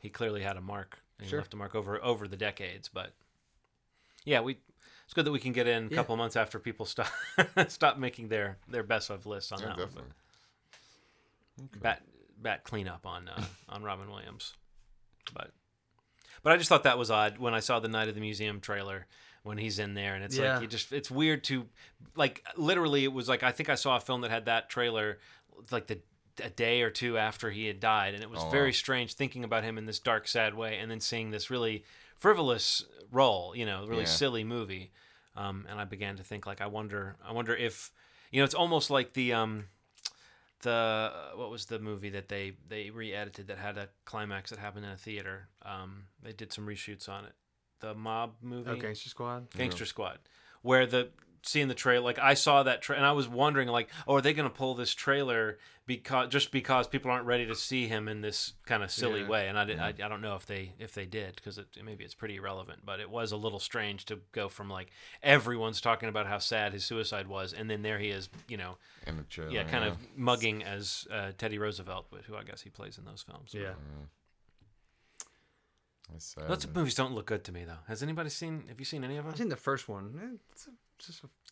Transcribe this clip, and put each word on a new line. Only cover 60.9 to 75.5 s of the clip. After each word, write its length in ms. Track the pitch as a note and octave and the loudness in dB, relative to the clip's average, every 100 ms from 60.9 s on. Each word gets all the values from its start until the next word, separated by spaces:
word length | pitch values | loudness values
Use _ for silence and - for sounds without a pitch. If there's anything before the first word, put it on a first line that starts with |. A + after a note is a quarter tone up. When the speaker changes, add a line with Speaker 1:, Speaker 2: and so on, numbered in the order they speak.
Speaker 1:
they 100 | - | -10
did, 360 | F#2 G#2+ G2 F#2 | -8 -6 -8 -10
'cause 160 | - G2+ | -14 -12
it, 80 | G2+ - | -14 -16
maybe 180 | G#2+ G#2 | -14 -14
it's 120 | G#2 | -14
pretty 220 | - A2 G2 | -10 -10 -8
irrelevant, 440 | F#2+ F#2+ F#2+ - G2+ | -8 -8 -10 -14 -10
but 120 | G2 | -8
it 120 | G2+ | -6
was 200 | A2+ A2+ | -4 -4
a 60 | G#2+ | -2
little 240 | A2 G2+ | -4 -4
strange 460 | - A#2+ G#2 G2+ - | -6 -4 -4 -4 -8
to 160 | G#2 F#2+ | -10 -8
go 160 | - G2+ | -6 -6
from, 220 | - G2+ | -6 -10
like, 200 | F#2+ F#2 - - - | -8 -10 -16 -20 -2
everyone's 600 | C#3+ C#3+ A#2 A#2+ A2 A2 | 6 6 6 -2 -2 0
talking 260 | A#2 A2 G2+ | 2 2 2
about 180 | G#2+ G2+ | -2 0
how 120 | G2+ | 0
sad 340 | - A2+ G#2 | 0 0 0
his 120 | G2 - | -2 -4
suicide 400 | A#2 G#2+ G#2 F#2+ | -2 -2 -4 -6
was, 240 | F#2+ F#2+ | -6 -6
and 160 | F2+ A2 | -6 -4
then 120 | G#2+ | -4
there 160 | G#2+ G#2 | -2 -2
he 100 | G#2 | -2
is, 220 | G2 F#2+ - - | -4 -8 -14 -12
you 80 | A2 | -10
know, 220 | F2+ F2+ - - - | -10 -12 -20 -16 -10
Speaker 3:
In 120 | D#2+ | -8
the 40 | |
trailer, 280 | C#2+ - D#2+ | -8 -10 -4
Speaker 1:
yeah, 120 | A#2 | -4
kind 200 | E2+ A#2+ | -2 0
Speaker 3:
yeah. 60 | G#2+ | -2
Speaker 1:
of 240 | E2+ - C#3 | -4 -10 -4
mugging 480 | B2 B2 A2+ G#2+ | 2 2 2 -2
as, 420 | G2 G2+ G2+ - - | -6 -6 -6 -8 -6
uh, 200 | G#2+ G2 F#2+ | -6 -6 -4
Teddy 220 | A2 G#2 | -4 -2
Roosevelt, 480 | G#2+ G2 F#2 F#2 - | -4 -6 -8 -10 -12
wh-, 140 | F#2+ | -18
who 120 | G2 G#2+ | -14 -14
I 60 | |
guess 200 | G#2+ G#2 | -14 -16
he 80 | G2+ | -18
plays 260 | - G#2 G#2+ | -16 -16 -16
in 80 | |
those 180 | G#2 G#2 | -16 -16
films. 300 | - - - | -16 -18 -14
Speaker 2:
Yeah. 80 | G#2 | -10
Speaker 3:
Yeah. 120 | G2 F2+ D2 D2 D2 _ _ _ _ _ _ _ _ _ _ - - _ _ | -8 -10 -12 -14 -16 _ _ _ _ _ _ _ _ _ _ -16 -16 _ _